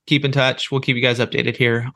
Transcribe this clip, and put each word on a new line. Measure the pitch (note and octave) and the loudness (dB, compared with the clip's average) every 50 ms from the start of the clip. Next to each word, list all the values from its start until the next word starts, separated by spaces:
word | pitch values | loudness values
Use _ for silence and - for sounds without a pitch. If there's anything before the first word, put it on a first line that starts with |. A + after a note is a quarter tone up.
| _ - | _ 0
Keep | D3+ C#3 C#3 | 0 2 2
in | C#3 | 2
touch. | C#3 C#3+ C3 C3 B2+ - - - | 2 2 2 2 0 -2 -6 -4
We'll | C#3 C3+ | -4 -2
keep | - - B2+ A#2+ | 0 0 0 2
you | |
guys | A#2 B2+ A#2+ A2 | 2 0 2 2
updated | A#2+ - - - A#2 A#2+ A#2 | 0 -2 0 -2 -2 -2 0
here | - B2+ A#2+ A#2 A#2 A#2+ C3 - | 0 0 2 2 0 -2 -6 -8